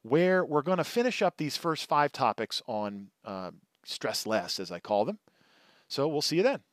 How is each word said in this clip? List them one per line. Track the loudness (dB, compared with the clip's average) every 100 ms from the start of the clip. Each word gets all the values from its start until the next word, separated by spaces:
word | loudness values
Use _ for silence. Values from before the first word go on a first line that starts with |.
where | 2 4 4 4
we're | 2 0
gonna | 2 0
finish | 0 0 0 2
up | 0 0
these | -4 -2
first | -2 -2 0
five | 2 2
topics | 2 0 0 -4 -6 -4
on, | -4 -4 -8 -16 _
uh, | -12 -10 -10 -14 _ _
stress | -14 -6 -4 -4 0
less, | -2 0 -6
as | -6
I | -10
call | 0 0 0
them. | -4 _ _ _ _ _ _ _
So | -2 0
we'll | 0
see | 0 2
you |
then. | 2 0 _